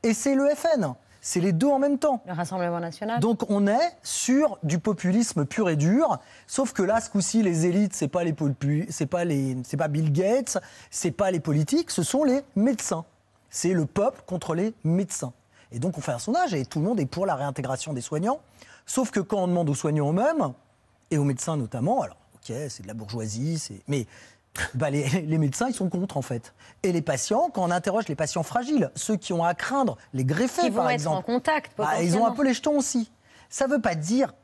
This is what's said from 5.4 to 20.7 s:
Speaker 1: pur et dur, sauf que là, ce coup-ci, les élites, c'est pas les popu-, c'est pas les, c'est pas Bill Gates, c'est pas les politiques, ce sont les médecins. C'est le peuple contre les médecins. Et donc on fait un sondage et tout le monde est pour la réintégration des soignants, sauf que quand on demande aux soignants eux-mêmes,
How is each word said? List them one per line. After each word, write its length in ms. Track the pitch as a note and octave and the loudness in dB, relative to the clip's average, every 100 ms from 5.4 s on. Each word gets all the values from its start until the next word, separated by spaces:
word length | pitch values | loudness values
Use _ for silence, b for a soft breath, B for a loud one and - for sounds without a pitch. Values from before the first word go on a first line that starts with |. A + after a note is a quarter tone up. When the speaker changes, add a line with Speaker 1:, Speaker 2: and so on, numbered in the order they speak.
| C#3 | -2
Speaker 1:
pur 240 | - F#3+ | 0 0
et 80 | D#3 | 2
dur, 420 | D#3 A#3 D#4 F3+ B B - | 4 4 2 0 B B -6
sauf 260 | - C4+ | -2 -2
que 100 | - | 0
là, 160 | F#3 A3+ | 2 2
ce 100 | - | 0
coup-ci, 320 | G3+ F3+ A3+ | -2 2 2
les 240 | G3+ E3 F3 | 4 4 2
élites, 280 | F3+ G#3 | 4 2
c'est 160 | - D3 | 0 -2
pas 160 | F3+ E3+ | 0 -2
les 80 | |
popu-, 540 | D3+ D3 C3 C#3+ D3+ G3+ | 0 -2 0 0 0 -2
c'est 160 | - C#3 | -4 -2
pas 180 | F3 | -2
les, 320 | F3 C#3+ C3+ B2+ | 0 0 -2 -4
c'est 140 | B2 D3 | -6 -2
pas 100 | D#3 | 0
Bill 240 | D3 D#3 | 0 2
Gates, 460 | C#3+ F#3+ B3 B3 F#3+ B B B | 2 2 2 0 -6 B B B
c'est 200 | - F3+ | -4 -4
pas 200 | - G3 | 0 0
les 80 | F3 | 0
politiques, 520 | D#3 D3 D3+ D4+ E4+ | 0 0 2 0 0
ce 120 | - | -2
sont 220 | E3+ C4 D4+ | 0 2 4
les 160 | C4 C#4 - | 2 0 0
médecins. 480 | A#3 A3+ - E3 E3 _ _ _ _ | 2 0 -4 -6 -8 _ _ _ _
C'est 220 | - E3+ | -4 0
le 140 | F3+ D3+ | 2 0
peuple 360 | - G#3+ - - | 2 0 -2 -8
contre 280 | F3+ - | -8 -2
les 200 | E3 G#3+ A3+ | -2 -2 -2
médecins. 480 | D#3+ F3 F#3+ - B2+ - _ b b | 0 0 0 -6 -8 -12 _ b b
Et 80 | A#2 | -4
donc 180 | E3+ D#3 | -4 -4
on 40 | |
fait 100 | D3 | -4
un 80 | A#2+ | -4
sondage 340 | - D4 F4 | -2 0 0
et 120 | E3 B2+ | 0 -2
tout 140 | D#3 | -2
le 60 | E3+ | 0
monde 140 | A3+ | 0
est 60 | C#3 | -2
pour 200 | E3+ F#3+ | -2 -2
la 100 | C#3+ | 0
réintégration 580 | C#3+ C3+ B2+ C3 - | -2 -4 -4 -6 -4
des 80 | C3 | -8
soignants, 380 | - D3+ G3+ D4+ _ B B B - | -4 -2 -2 -2 _ B B B -6
sauf 240 | - A#3+ | -2 0
que 120 | G#3+ | -2
quand 160 | F3+ G#3 | -2 0
on 100 | F3+ | 2
demande 220 | F3+ D#3+ | 2 2
aux 60 | C#3+ | 0
soignants 340 | D#3 D3+ C#3+ | 0 0 2
eux-mêmes, 400 | F3 C4+ D#4+ D#3 B2 _ | 2 2 2 -2 -4 _